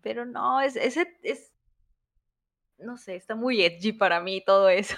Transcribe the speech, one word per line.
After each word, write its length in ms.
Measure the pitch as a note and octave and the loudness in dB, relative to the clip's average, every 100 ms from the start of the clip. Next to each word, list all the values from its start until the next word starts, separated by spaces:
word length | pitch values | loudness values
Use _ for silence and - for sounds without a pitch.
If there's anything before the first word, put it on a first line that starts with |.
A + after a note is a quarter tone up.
pero 240 | G#3+ A3+ B3 | -10 -8 -10
no, 360 | A#3+ B3 C4 | -4 -2 0
es, 140 | C#4 C4 | 0 -2
ese 420 | C4 C4+ F4 _ | -4 -2 -6 _
es, 300 | - C4+ _ _ _ _ _ _ _ _ _ _ _ _ _ _ | -10 -10 _ _ _ _ _ _ _ _ _ _ _ _ _ _
no 200 | G#3 B3 | -16 -16
sé, 180 | - F3+ | -14 -14
está 200 | - A3 | -10 -6
muy 280 | B3 A#3 | -2 2
edgy 280 | E3+ E3+ G#3 | 2 0 -4
para 260 | G#3+ F#3+ E3+ | 0 2 2
mí 220 | F3+ F#3+ - | -2 -2 2
todo 240 | G3 F#3+ | 6 6
eso. 260 | F#3 G3+ | 4 0